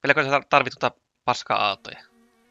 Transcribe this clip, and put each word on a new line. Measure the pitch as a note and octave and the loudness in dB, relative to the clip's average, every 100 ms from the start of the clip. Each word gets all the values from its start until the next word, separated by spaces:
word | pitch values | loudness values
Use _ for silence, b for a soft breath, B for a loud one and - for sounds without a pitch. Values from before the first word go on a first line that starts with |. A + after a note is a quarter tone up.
Vieläkö | C#3 C#3+ | 0 0
sä | C3+ C#3 | 2 0
tar-, | - | 2
tarvit | C#3+ B2 - | 2 2 -4
tuota | B2 - _ _ | -4 -4 _ _
paska-autoja? | - A#2+ - G#2 G#2 G2 - - - _ _ _ _ | -4 -4 -2 -2 0 -4 -12 -18 -20 _ _ _ _